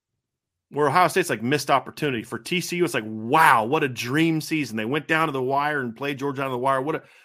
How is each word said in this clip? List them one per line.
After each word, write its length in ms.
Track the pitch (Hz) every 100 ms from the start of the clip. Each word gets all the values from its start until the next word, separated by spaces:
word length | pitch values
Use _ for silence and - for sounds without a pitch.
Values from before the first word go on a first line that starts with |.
| _ _ _ _ _ _ _
Where 180 | 139 147
Ohio 200 | 156 175
State's 220 | 190 175
like, 100 | 120
missed 300 | 117 147 -
opportunity. 520 | 139 131 - 151 120
For 140 | - 117
T 220 | - 175
C 160 | 165 175
U, 80 | 170
it's 80 |
like, 100 | 131 107
wow, 600 | 110 113 151 160 127 110
what 180 | 156
a 60 | 143
dream 500 | 117 117 143 165 156
season. 380 | 156 160 131 110
They 80 | 110
went 220 | 151 151
down 200 | 160 160
to 40 |
the 100 | 135
wire 400 | 127 139 147 147
and 140 | 123 110
played 240 | 143 139
Georgia 220 | 143 135
down 80 | 135
to 20 |
the 60 | 123
wire. 220 | 135 135
What 140 | 139 156
a, 80 | - _